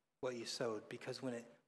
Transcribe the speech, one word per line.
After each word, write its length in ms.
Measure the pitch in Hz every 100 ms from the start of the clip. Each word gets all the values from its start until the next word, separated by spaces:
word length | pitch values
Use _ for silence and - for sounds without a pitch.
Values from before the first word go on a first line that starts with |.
| _ _
what 140 | 127 123
you 100 | 110
sowed. 360 | - 123 107 -
Because 320 | 123 - 127
when 120 | 135
it 120 | 120 117 -